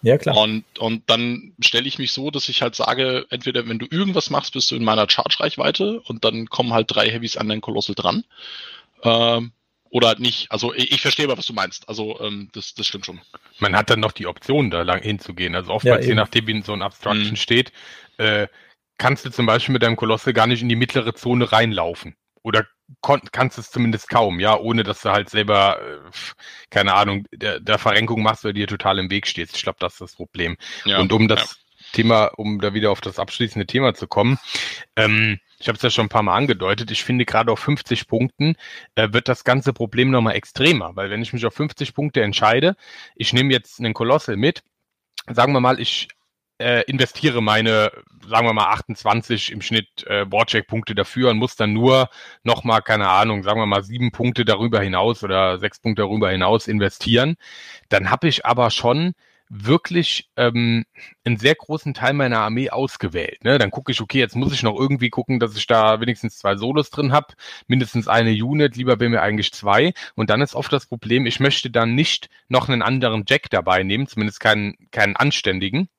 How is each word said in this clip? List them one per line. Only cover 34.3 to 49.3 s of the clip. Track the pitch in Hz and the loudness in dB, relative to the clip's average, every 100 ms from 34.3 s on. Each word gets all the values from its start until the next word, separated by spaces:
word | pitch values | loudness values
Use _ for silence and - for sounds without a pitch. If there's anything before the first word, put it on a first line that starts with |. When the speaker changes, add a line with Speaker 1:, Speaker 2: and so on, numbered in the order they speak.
| 131 - - - - - - | 0 -4 -8 -8 -10 -10 0
Speaker 3:
ähm, | 107 107 110 101 _ _ | 2 2 0 -2 _ _
ich | - | -6
hab's | 107 | -2
ja | 127 | 0
schon | - 107 | 0 0
ein | |
paar | 117 | 0
Mal | 104 92 | 2 2
angedeutet, | 139 104 92 104 117 | 2 0 0 -2 -4
ich | 127 - | -6 -2
finde | 127 | -2
gerade | 123 113 113 | 0 0 0
auf | 110 | -2
fünfzig | - 147 - 120 - | -2 -2 -2 -4 -2
Punkten, | 117 131 _ 147 165 - - - - | -2 -2 _ -2 -2 -8 -20 -8 0
äh, | 110 | 2
wird | 107 - | 2 0
das | 123 - | -2 2
ganze | 127 135 | 2 2
Problem | 120 117 117 127 | -2 -4 2 2
nochmal | 131 110 - | 4 2 -2
extremer, | - - 139 156 85 95 | -6 0 2 2 -2 -6
weil | 98 | -6
wenn | 104 | -6
ich | 117 | -6
mich | 123 113 | -4 -6
auf | |
fünfzig | - 151 - 139 | -4 -8 -6 -8
Punkte | - 147 139 | -4 -4 0
entscheide, | 104 101 107 120 160 196 - - - _ | 0 2 2 4 2 0 -10 -20 -20 _
ich | - | -2
nehme | 123 139 | 0 2
jetzt | 127 - - | 0 -2 -8
einen | 117 | -6
Kolossal | 110 117 147 - 101 | -2 2 0 0 0
mit, | 131 - _ _ _ _ _ - - | 0 0 _ _ _ _ _ -20 -6
sagen | 120 127 | 0 2
wir | 135 | 4
mal, | 127 127 | 2 0
ich, | 120 - - - _ _ _ _ | -2 -4 -8 -16 _ _ _ _
äh, | 120 120 | 0 0
investiere | - 135 127 - 156 120 | 0 0 0 0 0 2
meine, | 107 107 113 110 107 - - _ 95 | 2 2 4 4 2 -2 -20 _ 0
sagen | 113 117 | 2 4
wir | |
mal, | 107 104 | 2 2
achtundzwanzig | 113 - 110 110 110 - | 0 -4 -6 0 -2 0